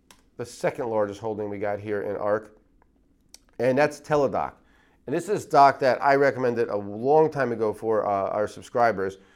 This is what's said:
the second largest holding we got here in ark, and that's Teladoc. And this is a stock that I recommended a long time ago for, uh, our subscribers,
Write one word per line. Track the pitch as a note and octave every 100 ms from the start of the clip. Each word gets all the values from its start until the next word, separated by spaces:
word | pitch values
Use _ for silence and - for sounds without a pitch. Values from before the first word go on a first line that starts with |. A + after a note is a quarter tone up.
| _ - _ -
the | A#2+
second | - F3 - A#2+
largest | A2 G2+ G2
holding | A2+ G#2+ G#2
we | G2+
got | G#2 G#2
here | G#2 G#2
in | G2+ G2
ark, | G#2 G#2+ - _ _ _ _ _ _ _ _ - _ -
and | B2 C3
that's | D3 D3
Teladoc. | - D3+ B2+ F2+ C2+ - _ _ _ _ -
And | D#3+
this | E3+
is | F3+
a | A2+
stock | D3 C#3 C3+
that | C3+ A#2
I | C#3 C#3
recommended | C#3 B2 B2+ A#2+ A#2
a | G#2
long | G2+ G#2 B2+ D#3 D#3
time | C#3+ A#2+
ago | A2 G#2+
for, | G#2 A2+ G#2+ G2+
uh, | G2 F#2+
our | G#2+ G#2
subscribers, | - - B2 A#2 G2 F#2+ F#2+ _